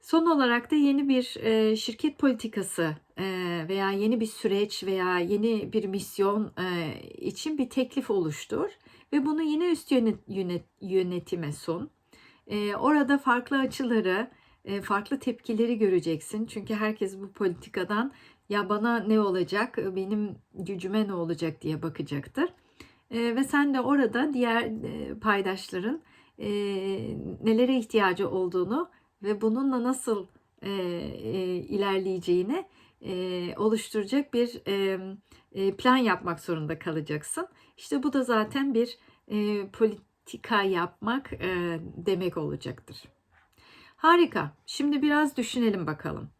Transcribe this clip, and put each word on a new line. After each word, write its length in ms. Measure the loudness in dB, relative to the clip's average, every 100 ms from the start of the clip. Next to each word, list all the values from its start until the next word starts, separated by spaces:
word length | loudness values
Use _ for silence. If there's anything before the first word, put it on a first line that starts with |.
Son 260 | 4 4 6
olarak 440 | 4 4 2 2
da 40 |
yeni 340 | 4 4 4 4
bir, 280 | 2 2 -2
e, 360 | 2 4 4 2
şirket 420 | -2 -2 -4 2
politikası, 760 | 2 2 -4 -4 -4 -2 -2 -2 _ -8
e, 60 | -6 -4 -4 -4 -4
veya 220 | -2 0
yeni 300 | 2 2 2
bir 60 | 0
süreç 580 | -2 0 2 0 -2
veya 340 | -2 0 2 0
yeni 540 | 2 2 2 0 0
bir 120 | -2
misyon, 680 | -2 -4 -6 0 2 2 -2 -4
e, 420 | -2 -2 -4 -6 -12
için 480 | -8 -8 -6 -6 -2
bir 120 | -2
teklif 400 | 0 -2 -2 0
oluştur 580 | 0 0 -4 -6 -4 -4 -6 -20 -20 _
ve 140 | 0 0
bunu 160 | 0
yine 280 | 0 0 2
üst 220 | 0 2
yönet-, 360 | 2 2 -2 -6
yönet-, 400 | -4 -2 -4 -8 _
yönetime 720 | 0 0 2 -2 -4 -6 -4
sun. 380 | -6 -6 -6 -6 _ _ -20 -20 _ -8
E, 300 | -4 -2 0
orada 420 | 2 4 4 2
farklı 400 | 4 0 2 0
açıları, 720 | 0 -2 0 2 2 0 -2 _ _ _ -8
e, 140 | -6
farklı 380 | 0 -2 0 -4
tepkileri 600 | -2 -4 -4 0 2 4
göreceksin. 680 | 4 4 2 -4 -4 -6 -6
Çünkü 280 | -8 -6
herkes 440 | -2 -2 -2 -4 -6
bu 120 | -16
politikadan 800 | -2 -2 -2 -8 -6 -2 -2 -2 -6 -20 _ _
"Ya 200 | -2 0
bana 300 | 0 2 0
ne 220 | 4 4
olacak, 580 | 4 2 0 0 0 -2 -4 -4
benim 400 | -2 -2 -2 -6 _
gücüme 520 | -12 -8 -6 -2 0 0
ne 80 |
olacak?" 480 | -2 -4 -2 -4 -4
diye 200 | -6 -4
bakacaktır. 680 | -6 -6 -6 -6 -6 -4 -4 -4 _ _ -20 _ _
E, 260 | -2 0 0
ve 80 |
sen 300 | 2 4 4
de 60 | 2
orada 520 | 2 4 4 2 0
diğer, 280 | 2 2 2
e, 560 | 0 -4 -6 -8 -8 -4
paydaşların, 840 | 0 2 2 -4 -6 -4 -2 -4 _ -20 _ -10
e, 100 | -4 -2 -2 -2 -2 -4 -4 -6 -8 -2
nelere 360 | 2 6 6 4
ihtiyacı 520 | 2 4 4 4 0
olduğunu 600 | 0 0 0 0 -2 -4 _ _ _
ve 180 | -4 0
bununla 420 | 2 2 0 0
nasıl, 440 | 0 -2 -2 -2 -4 _ _ _
e, 80 | -6
e, 880 | -4 -4 -4 -6 -8 -6 -4 -2 -4
ilerleyeceğini, 1080 | -4 -2 0 0 0 -4 2 2 2 -2 -6 _ _ _
e, 500 | -8 -6 -4 -4 -6 0
oluşturacak 800 | 2 2 -2 -4 0 -2 0
bir, 280 | 0 0 -2 -4
e, 300 | 0 0 -2 -6 -12 _ -20 _
e, 240 | -2 -2 2
plan 200 | 4 4
yapmak 440 | 4 2 -2 -6
zorunda 380 | -4 -4 -2 -4
kalacaksın. 720 | -4 -4 -4 -6 -4 -8 -8 _ _ _
İşte 260 | -2 0
bu 100 | 2
da 100 | 0
zaten 520 | 2 2 0 0 0
bir, 240 | 2 0 -4 _ _ _
e, 400 | -2 0 -2 -4
politika 920 | 2 2 2 _ _ -16 -14 0 2
yapmak, 720 | 2 2 -2 _ -2 -2 -4
e, 480 | -6 -2 -2 -2 -4 -8 -6
demek 400 | -2 0 0 -2
olacaktır. 640 | -4 -6 -8 -12 -16 -20 -20 _ _ _ _ _ _ -20 -20 _
Harika. 560 | 6 8 6 2 -4 -8 -16
Şimdi 360 | -2 0 2
biraz 340 | 4 4 2 0
düşünelim 500 | -4 2 2 2 -2
bakalım. 440 | -4 -6 -8 -12